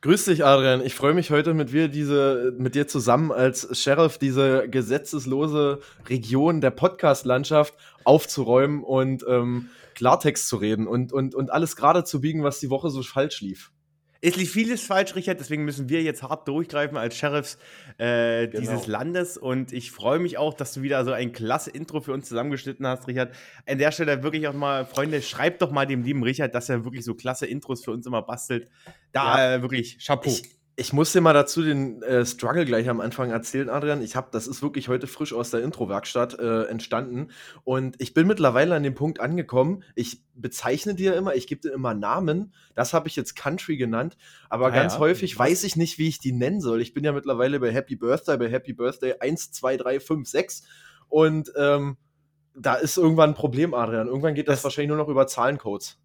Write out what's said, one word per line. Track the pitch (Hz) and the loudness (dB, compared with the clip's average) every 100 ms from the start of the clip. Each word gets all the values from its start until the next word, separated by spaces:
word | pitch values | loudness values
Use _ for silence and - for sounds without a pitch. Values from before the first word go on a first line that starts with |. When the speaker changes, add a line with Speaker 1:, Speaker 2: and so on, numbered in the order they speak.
Speaker 1:
Grüß | 135 190 202 | 4 4 4
dich, | 160 | 4
Adrian. | 143 139 135 127 | 8 8 6 4
Ich | 131 | 2
freue | - 139 | 0 4
mich | 170 170 | 4 4
heute | 151 156 | 2 4
mit | 160 139 | 2 2
dir, | 139 160 | 2 2
diese, | 143 143 143 139 131 123 123 | 0 2 4 4 4 0 0
mit | 127 135 | -2 0
dir | 143 | 0
zusammen | 143 117 123 160 | 0 4 4 4
als | 117 131 127 - 123 | 2 2 2 -6 -4
Sheriff | - 143 165 - | 2 4 4 4
diese | 135 131 135 131 123 | -2 2 4 4 2
gesetzeslose | 127 113 139 143 151 127 131 156 151 143 143 - - - | -2 0 -2 -2 -8 -4 -2 0 2 0 -2 -8 -20 -4
Region | 127 113 127 156 165 | -4 0 2 4 4
der | 135 | 0
Podcast-Landschaft | 127 180 180 165 139 123 127 143 156 147 - - _ | 2 0 2 2 2 2 0 4 4 4 -2 -20 _
aufzuräumen | - 147 - - 117 123 139 147 | 6 6 6 -4 4 4 4 0
und, | 123 131 131 131 - | 0 0 0 -2 0
ähm, | 123 123 123 120 - - | 0 2 -4 -6 -18 -20
Klartext | - 123 139 151 - - | 0 4 4 2 0 -4
zu | 113 | -2
reden | 104 110 110 | 0 0 0
und, | 120 123 | -2 -2
und, | 139 135 131 | -2 -2 -2
und | 135 | -2
alles | 151 160 - | 0 -2 2
gerade | 143 175 | 4 4
zu | 165 147 | 2 -2
biegen, | 139 160 | -2 0
was | 143 139 | -2 -2
die | 135 | -4
Woche | 135 165 | -2 -2
so | 135 | -6
falsch | 127 - 147 - | -6 -2 -2 -4
lief. | 101 95 - _ _ _ _ _ | -10 -12 -16 _ _ _ _ _
Speaker 2:
Es | 170 | 0
lief | 175 185 | 0 -2
vieles | 208 226 240 | 0 -2 -2
falsch, | - 190 190 | -2 0 0
Richard, | 185 180 180 | -2 -4 -6
deswegen | 135 151 | -4 -4
müssen | 147 139 131 | -4 -6 -4
wir | 160 | -2
jetzt | 160 147 | -2 -4
hart | 131 156 - | -6 -6 -4
durchgreifen | 143 170 147 143 151 | -4 -4 -2 -4 -2
als | 117 - | -6 -4
Sheriffs, | 147 147 139 - - - - - | -2 -2 -4 -14 -20 -20 -20 -6
äh, | 117 120 117 117 117 | -2 2 2 2 -2
Speaker 1:
Genau. | 107 | -4
Speaker 2:
dieses | 117 117 110 | -4 -4 -4
Landes. | 107 139 175 175 - | -4 -2 -4 -4 -6
Und | 127 127 131 | -4 -4 -4
ich | 127 120 | -8 -12
freue | - 120 151 | -6 0 0
mich | 175 - | 0 -2
auch, | 151 | -4
dass | 151 131 | -4 -10
du | - | -6
wieder | 135 135 | -4 -2
so | 123 | 0
ein | 120 123 | -2 -4
klasse | 117 113 139 - | -6 -4 -2 -4
Intro | 139 160 156 | -12 -8 -8
für | 139 | -6
uns | 135 - | -8 -6
zusammengeschnitten | 117 135 139 135 127 135 | -6 -4 -6 -8 -6 -4
hast, | 127 131 | -4 -6
Richard. | 127 127 127 - - - | -4 -4 -6 -20 -20 -8
An | 135 | 0
der | 147 | 0
Stelle | 151 160 139 | 2 -2 0
wirklich | 139 156 151 | -2 -4 -4
auch | |
mal, | 139 143 139 | -2 -2 0
Freunde, | 131 - 147 151 | -2 -4 -2 -2
schreibt | - - 147 170 | -6 -2 -2 0
doch | 165 | -2
mal | 139 139 | 0 0
dem | 131 | -2
lieben | 120 143 | -2 0
Richard, | 117 131 139 120 | 0 0 -2 -2
dass | 120 | -2
er | 123 | -4
wirklich | 117 131 | -4 -10
so | 117 | -8
klasse | 110 123 127 - | -6 -6 -6 -6
Intros | 131 - 123 | -8 -6 -8
für | - | -6
uns | 117 | -8
immer | 120 120 | -4 -4
bastelt. | 110 120 - 120 - _ - - _ | -4 -10 -4 -6 -6 _ -20 -20 _
Da, | 131 135 135 | -2 2 4
Speaker 1:
Ja. | 131 | 4
Speaker 2:
äh, | 127 | 2
wirklich | 123 131 120 - | -2 -4 -6 -10
Chapeau. | - 143 - | -4 -2 0
Speaker 1:
Ich, | 120 - _ _ - | -4 -6 _ _ -10
ich | 123 | -2
muss | 139 160 | 0 4
dir | 185 | 6
mal | 165 | 6
dazu | 147 139 - | 6 4 0
den, | 156 143 135 113 | 0 0 -2 -6
äh, | 113 127 120 | 0 2 2
Struggle | - 123 156 | -2 -2 0
gleich | 151 117 123 | 2 2 0
am | 120 | -2
Anfang | 107 120 123 | -4 -4 -4
erzählen, | 117 117 135 135 | -4 -4 -4 -2
Adrian. | 131 147 147 | -2 -2 -2
Ich | 113 131 | -4 -6
hab, | 123 | -6
das | 117 117 | -6 -6
ist | 131 | -6
wirklich | 143 147 - | -6 -6 -2
heute | 127 131 | -4 -4
frisch | - 151 | -8 -8
aus | 113 120 | -6 -4
der | 120 | -2
Intro-Werkstatt, | 123 - 110 98 - 123 120 - | -4 -4 -4 -4 -4 -2 -2 -2
äh, | 117 113 | -2 0
entstanden. | 110 113 - 113 131 123 151 - - - | -2 -6 -4 -6 -4 -8 -10 -14 -20 -14
Und | - 131 131 - | -4 -2 -2 -6
ich | 131 | -4
bin | - 175 | 2 4
mittlerweile | 202 147 120 160 | 4 4 4 2
an | 170 | 2
dem | 143 131 | 0 -2
Punkt | 147 165 | -4 -4
angekommen, | 123 175 156 123 135 190 - | -4 -4 0 2 2 0 -8
ich | - 117 - _ | -8 -8 -8 _
bezeichne | - 117 - 123 143 208 190 | -12 -12 -6 -2 -2 -2 -2
dir | 190 | 0
immer, | 175 196 135 | 0 0 -2
ich | - | -4
geb | 143 | -8
dir | 156 | -6
immer | 135 127 | -4 -4
Namen. | 107 101 139 165 165 208 _ _ | -2 -2 0 0 -2 -4 _ _
Das | - 127 | -4 0
hab | 165 156 | 0 -2
ich | |
jetzt | - 123 - | -6 -8 -6
Country | - 175 - 151 | -6 -6 -6 -4
genannt. | 123 113 151 - - - _ | -2 -2 -4 -8 -20 -20 _
Aber | 113 131 | 0 4
Speaker 2:
Ah | |
Speaker 1:
ganz | 123 151 | 4 2
Speaker 2:
ja, | 147 | 2
Speaker 1:
häufig | 156 180 180 - | 2 2 -2 0
Speaker 2:
was? | 123 | 2
Speaker 1:
weiß | 180 | 2
ich | 196 156 | 0 0
nicht, | 165 - | -2 0
wie | 160 | -2
ich | 151 | -2
die | 135 | -4
nennen | 123 123 202 | -2 0 0
soll. | 143 113 | 0 0
Ich | 117 | -2
bin | - | -2
ja | 147 | -2
mittlerweile | 143 139 120 127 143 | -2 -2 0 2 2
bei | 123 | 0
Happy | 117 139 | -2 -4
Birthday, | 123 117 147 - 139 | -4 0 0 0 0
bei | 120 | 0
Happy | 127 131 | -2 -6
Birthday | 120 123 135 127 - | -4 -4 -2 -4 -2
eins, | 127 160 - | -4 -4 -8
zwei, | - 127 131 | -6 -4 -2
drei, | 123 135 | -2 -4
fünf, | - 156 131 | -2 -6 -2
sechs. | 139 175 - _ - - _ _ | -2 -2 -6 _ -20 -20 _ _
Und, | 151 160 156 151 - | 4 4 4 -4 0
ähm, | 143 143 143 135 _ _ _ _ _ - | 2 2 0 -8 _ _ _ _ _ -4
da | - | 0
ist | 123 156 - | 0 0 4
irgendwann | 165 160 151 | 4 6 6
ein | 147 | 4
Problem, | 143 127 170 | -2 0 0
Adrian. | 127 113 113 113 | 0 0 0 -2
Irgendwann | 131 156 | -2 -2
geht | 143 147 | -2 0
das | 139 | 0
Speaker 2:
Das | |
Speaker 1:
wahrscheinlich | 143 135 147 | 0 -4 -2
nur | 151 | -2
noch | 151 | 0
über | 135 135 | 2 2
Zahlencodes. | - 120 143 110 101 - - | 2 0 0 -6 -8 -10 -18